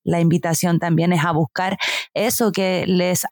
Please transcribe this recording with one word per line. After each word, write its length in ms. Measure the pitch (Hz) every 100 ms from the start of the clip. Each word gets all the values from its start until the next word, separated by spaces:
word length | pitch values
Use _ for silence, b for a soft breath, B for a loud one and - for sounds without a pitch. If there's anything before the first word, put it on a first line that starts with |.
la 180 | - 170
invitación 580 | 170 165 170 160 180 170
también 340 | 170 160 170
es 100 | 175
a 60 | 165
buscar 460 | 160 160 - 185 196 B B B
eso 400 | - 220 240 226
que 320 | 196 190 185 -
les 380 | 180 180 180 -